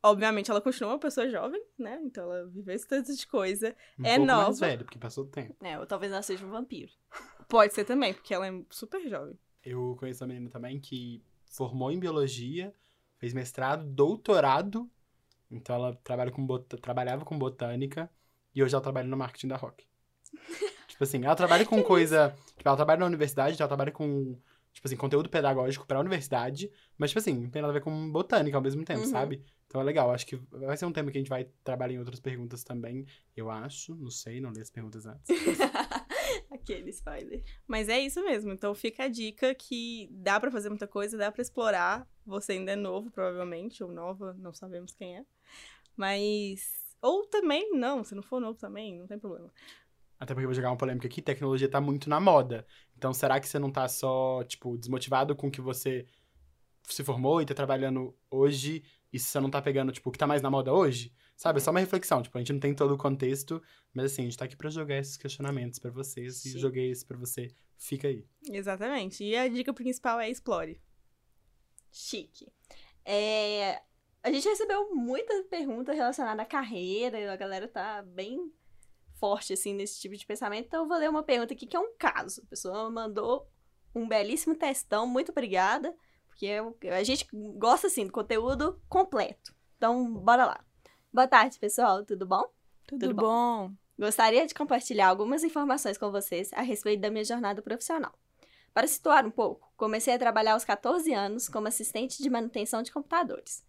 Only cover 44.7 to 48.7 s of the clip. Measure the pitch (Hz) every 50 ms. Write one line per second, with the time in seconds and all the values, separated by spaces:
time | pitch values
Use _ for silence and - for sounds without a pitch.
44.7 | 185 175 180 185 - _ 208 180 175 175 269 _ _ _ _ _ - - - -
45.7 | - _ _ _ _ - 196 190 196 202 202 208 208 208 208 202 190 196 - -
46.7 | - - - - - _ - 247 330 392 427 - - 427 415 311 285 311 403 440
47.7 | 392 269 240 247 285 262 214 - 202 202 202 - - 254 240 220 226 220 - 196